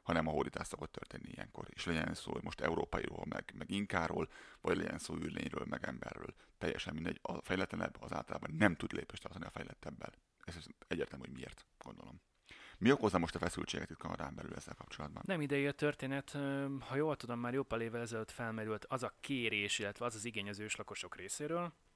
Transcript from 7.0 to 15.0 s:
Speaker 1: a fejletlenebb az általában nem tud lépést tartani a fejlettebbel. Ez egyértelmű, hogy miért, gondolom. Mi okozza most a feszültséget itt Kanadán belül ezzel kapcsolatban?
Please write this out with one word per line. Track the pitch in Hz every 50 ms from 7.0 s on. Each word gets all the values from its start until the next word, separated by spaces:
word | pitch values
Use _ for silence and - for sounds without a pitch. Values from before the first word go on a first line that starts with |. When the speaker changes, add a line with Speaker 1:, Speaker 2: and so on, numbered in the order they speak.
| 82 85 - -
Speaker 1:
a | - - - -
fejletlenebb | - - 92 95 95 - - - - - - -
az | - - -
általában | - - - - - - - 156
nem | 160 - 98 82
tud | - - - -
lépést | - - - - -
tartani | - - - - -
a | -
fejlettebbel. | - - - - - - - - - - - - - - _ _ _ _ -
Ez | - 87 85 73 - - - - -
egyértelmű, | 90 82 65 - - 67 -
hogy | 67 67
miért, | 64 62 - - - - _ _ -
gondolom. | - - 55 - - - - - - _ _ _ _ - - - - - - -
Mi | 92 120
okozza | 143 135 110 104 92 87
most | 85 82 -
a | -
feszültséget | 90 87 - - - - - - - -
itt | 80 -
Kanadán | - 82 85 - 76 69 -
belül | - - - -
ezzel | - - - -
kapcsolatban? | - - - - -